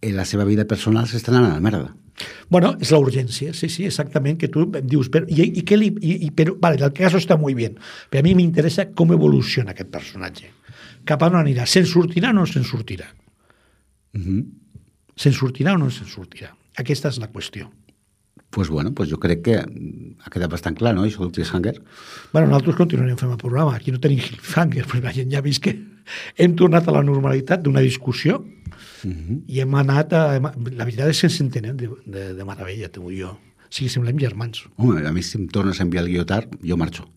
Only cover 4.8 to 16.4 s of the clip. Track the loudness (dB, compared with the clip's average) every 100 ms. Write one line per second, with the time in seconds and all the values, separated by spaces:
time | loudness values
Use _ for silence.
4.8 | 0 0 2 0 0 2 2 0 2 2
5.8 | 2 0 -2 -2 -2 0 0 2 2 2
6.8 | 0 2 2 2 2 2 2 -2 -4 -6
7.8 | -18 -20 -4 2 4 6 4 4 2 0
8.8 | -4 2 4 6 6 4 2 -2 -4 -8
9.8 | -12 -12 -14 -12 -12 -14 -20 _ _ -20
10.8 | -20 -16 -4 2 4 4 2 0 2 4
11.8 | 4 4 2 2 2 2 2 0 -2 -4
12.8 | -8 -10 -12 -20 _ _ _ _ _ _
13.8 | _ _ _ -8 -4 -4 -4 -12 _ -20
14.8 | _ _ _ 0 2 2 0 0 0 2
15.8 | 0 -4 -12 -16 -18 -18